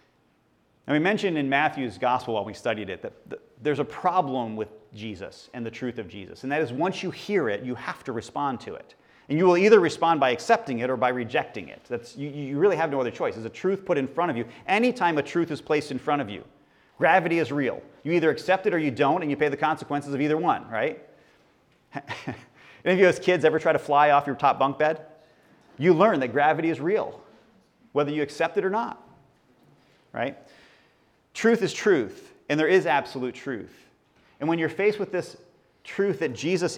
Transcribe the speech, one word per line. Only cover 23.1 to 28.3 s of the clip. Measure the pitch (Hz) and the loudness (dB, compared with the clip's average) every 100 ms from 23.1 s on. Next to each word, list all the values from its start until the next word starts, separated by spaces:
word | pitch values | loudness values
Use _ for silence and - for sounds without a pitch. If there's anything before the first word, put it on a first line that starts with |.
| 175 | 6
kids | - 180 156 | 2 4 4
ever | 156 | 4
try | 165 | 2
to | 151 | 0
fly | - 143 147 | 2 4 6
off | 143 143 | 6 2
your | 127 | 0
top | 143 123 | 2 2
bunk | 135 139 | 0 2
bed? | 151 156 - - _ _ _ _ _ - | 0 0 -8 -20 _ _ _ _ _ 0
You | 156 | 4
learn | 160 208 170 | 6 4 4
that | 127 | 0
gravity | 120 147 156 165 | 2 2 2 0
is | 147 | -2
real, | 147 208 110 - - - _ _ _ _ _ | -2 -2 -2 -8 -20 -20 _ _ _ _ _
whether | 139 147 | -2 0
you | 151 | -2
accept | 143 | -4